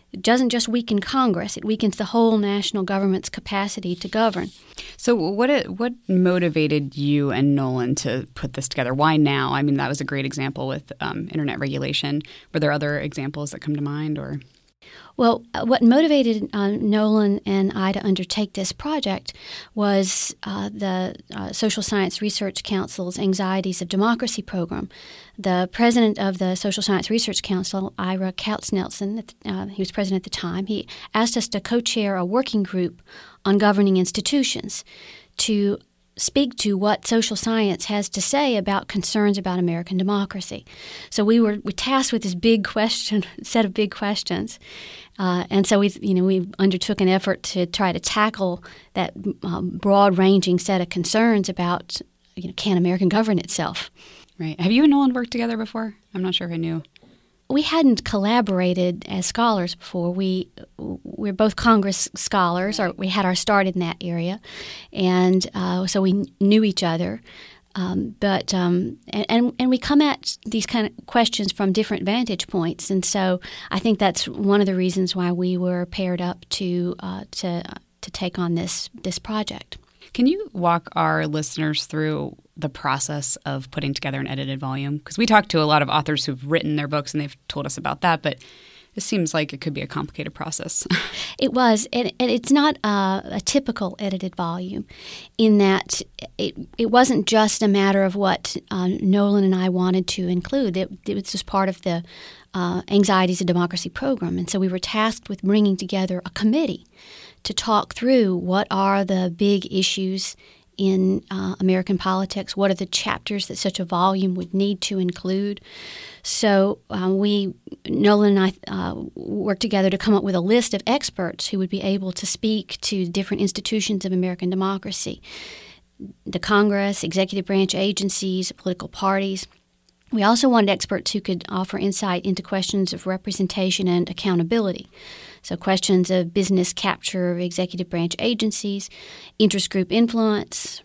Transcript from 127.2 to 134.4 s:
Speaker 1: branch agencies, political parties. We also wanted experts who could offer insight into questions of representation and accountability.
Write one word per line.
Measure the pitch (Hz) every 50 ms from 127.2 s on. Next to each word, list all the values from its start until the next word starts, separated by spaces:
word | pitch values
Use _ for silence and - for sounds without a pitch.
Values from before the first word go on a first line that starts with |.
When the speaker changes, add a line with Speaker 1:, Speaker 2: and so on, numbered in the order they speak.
| 190 190 - 196 185
Speaker 1:
branch | - 196 190 196 185 -
agencies, | - 196 202 196 - 196 196 - - 196 190 185 185 185 - -
political | - - 190 180 - 165
parties. | - - - 196 190 196 196 196 196 190 185 - - _ _ _ _ _ _ _ _ _ _ _ _ -
We | 220 196
also | 208 233 240 -
wanted | 269 247 226 208 202
experts | 196 185 - - 202 170 - -
who | - 208
could | - - 185 175 - -
offer | - 185 185 - -
insight | 190 180 202 185 - - 196 180 180 -
into | 196 185 180
questions | 190 - - 190 190 - - 196 190 180 -
of | 165 -
representation | 185 190 185 - - 190 - 190 180 - 208 185 190 185 - -
and | 180 175 175 175 -
accountability. | 175 - - 202 185 175